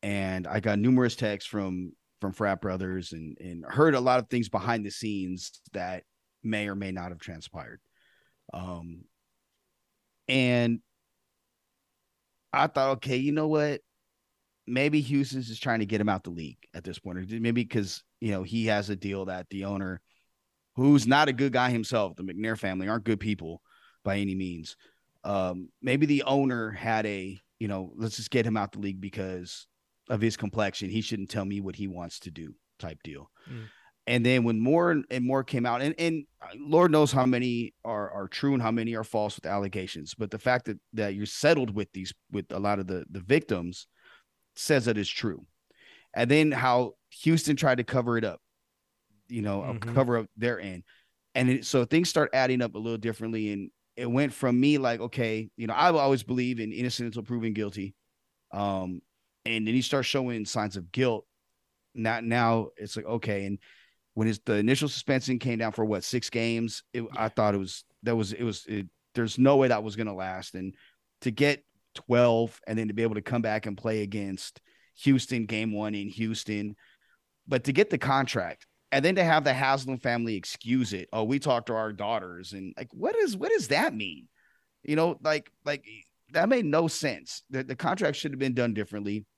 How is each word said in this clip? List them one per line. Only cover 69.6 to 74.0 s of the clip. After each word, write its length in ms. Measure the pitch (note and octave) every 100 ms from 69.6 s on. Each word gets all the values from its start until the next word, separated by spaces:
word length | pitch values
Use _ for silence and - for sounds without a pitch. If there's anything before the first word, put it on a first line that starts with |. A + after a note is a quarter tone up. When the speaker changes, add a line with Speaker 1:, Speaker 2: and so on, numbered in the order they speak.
| C3
Speaker 1:
that 160 | A2+
was 140 | A2 G#2
gonna 180 | G#2+
last. 400 | F#2+ F#2 F#2 -
And 220 | F#2+ F#2+ - _ _ _ _
to 100 | B2+
get 320 | G#2+ C#3+ C#3 _ _ _
twelve, 680 | - - A#2+ A#2+ A2+ A2+ - -
and 120 | A2
then 100 | A2
to 60 |
be 80 | G#2
able 120 | A2+
to 80 | G#2+
come 200 | - A#2+
back 240 | A2+ G#2+ G#2+
and 100 | G2+
play 260 | A#2 A2